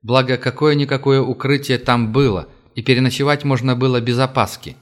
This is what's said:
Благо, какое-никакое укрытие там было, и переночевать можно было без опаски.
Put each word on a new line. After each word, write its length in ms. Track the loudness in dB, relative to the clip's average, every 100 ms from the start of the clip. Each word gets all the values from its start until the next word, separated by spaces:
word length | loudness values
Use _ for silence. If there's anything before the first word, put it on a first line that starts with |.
Благо, 340 | 2 0 2 -2
какое-никакое 840 | -2 0 2 2 0 -2 2 2
укрытие 580 | 0 -4 -2 -2 0 -2
там 340 | 0 0 2
было, 360 | 2 2 0 -6 -20 _
и 80 | -8
переночевать 600 | 0 2 2 0 0 0
можно 320 | 0 0 0 0
было 240 | 0 0
без 180 | 0 -2
опаски. 580 | 0 0 -4 -6 -18 -20